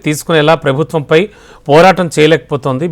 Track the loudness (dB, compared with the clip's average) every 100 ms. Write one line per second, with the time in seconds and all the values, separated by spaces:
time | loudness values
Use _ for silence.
0 | -6 -6 -2 0 2 0 -2 -4 -4 -6
1 | 0 0 0 -8 -20 -18 0 4 4 2
2 | -2 0 2 0 -2 -6 -4 -6 -6